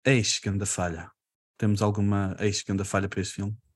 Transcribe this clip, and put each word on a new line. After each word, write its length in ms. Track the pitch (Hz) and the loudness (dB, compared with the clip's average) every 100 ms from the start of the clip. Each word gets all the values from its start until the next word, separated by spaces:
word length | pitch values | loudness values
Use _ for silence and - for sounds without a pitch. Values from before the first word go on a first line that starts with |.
| - | 2
Eis 340 | 131 107 - | 4 2 -2
que 100 | 110 | -2
anda 160 | 98 98 | -2 -2
falha. 440 | - 90 82 85 _ _ _ _ - | -2 -2 -4 -12 _ _ _ _ -2
Temos 240 | 107 101 | 2 4
alguma 540 | 104 101 101 101 95 92 | 2 2 2 2 0 0
eis 220 | 104 98 | -2 -2
que 80 | - | -2
anda 120 | 98 | -2
falha 240 | 98 98 98 | 0 0 -2
para 140 | - | -4
este 140 | 92 - | -6 -4
filme? 200 | 101 107 _ | -6 -8 _